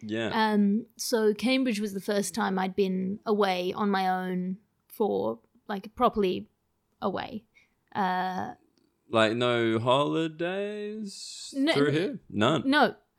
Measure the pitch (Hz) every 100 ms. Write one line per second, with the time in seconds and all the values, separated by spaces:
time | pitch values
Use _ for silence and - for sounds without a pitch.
0 | 214 220 226 220 220 208 202 208 - -
1 | - 233 214 214 220 262 254 202 214 190
2 | 185 202 196 - 202 190 190 185 190 185
3 | 190 202 - 208 202 180 180 - 208 196
4 | 185 185 185 185 180 190 _ _ _ -
5 | 208 202 208 233 _ _ - 202 208 -
6 | 240 220 190 190 208 _ _ _ _ _
7 | 202 185 - 214 - _ _ _ _ -
8 | 190 180 185 185 202 254 _ _ _ _
9 | _ 117 110 120 123 120 113 110 120 135
10 | 151 156 165 156 170 196 202 208 208 214
11 | 208 - - - - 277 277 - - 151
12 | 208 220 - 98 113 160 269 294 233 -
13 | _